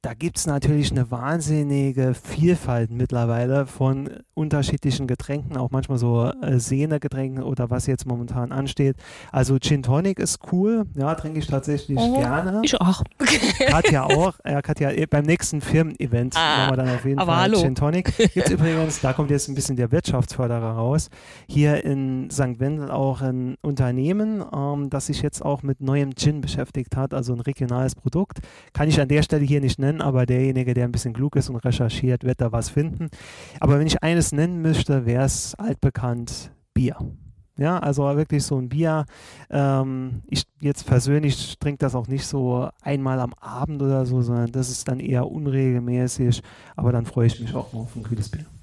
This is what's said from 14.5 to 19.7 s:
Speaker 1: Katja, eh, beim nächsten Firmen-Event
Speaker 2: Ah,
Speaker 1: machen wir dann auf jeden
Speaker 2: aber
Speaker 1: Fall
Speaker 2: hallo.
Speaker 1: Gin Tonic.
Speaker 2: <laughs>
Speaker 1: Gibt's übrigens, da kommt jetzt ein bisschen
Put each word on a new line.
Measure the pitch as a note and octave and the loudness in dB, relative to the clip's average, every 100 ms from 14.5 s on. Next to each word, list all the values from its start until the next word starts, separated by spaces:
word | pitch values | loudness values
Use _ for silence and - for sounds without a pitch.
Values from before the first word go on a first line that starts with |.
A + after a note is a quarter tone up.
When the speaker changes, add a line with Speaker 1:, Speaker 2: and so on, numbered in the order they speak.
| C#3+ | -2
Speaker 1:
Katja, | - D3+ C#3 | -2 -2 0
eh, | C#3+ D#3 | 0 2
beim | D3 | 2
nächsten | D3 F3 - D3+ | 2 2 0 -4
Firmen-Event | - D#3 D#3+ - B2 A#2+ B2+ D#3+ | 2 2 2 -2 -2 0 0 2
Speaker 2:
Ah, | D#3+ C#3 G2 | 2 4 2
Speaker 1:
machen | |
wir | C3 | 2
dann | B2+ B2 | 0 0
auf | |
jeden | C3 C#3 | 0 0
Speaker 2:
aber | F3+ | 2
Speaker 1:
Fall | E3+ | 4
Speaker 2:
hallo. | F#3+ G#3+ | 4 4
Speaker 1:
Gin | D#3+ B2+ | 2 2
Tonic. | C#3+ F3 F3 - | 0 2 0 2
Speaker 2:
<laughs> | A3 | 2
Speaker 1:
Gibt's | - C3+ | 4 0
übrigens, | F#3 D#3+ D#3+ D#3+ D3+ | 2 2 2 0 0
da | C3+ | 0
kommt | C3 D3 | 0 0
jetzt | C#3+ C#3 | 0 0
ein | |
bisschen | C3+ - | -4 -2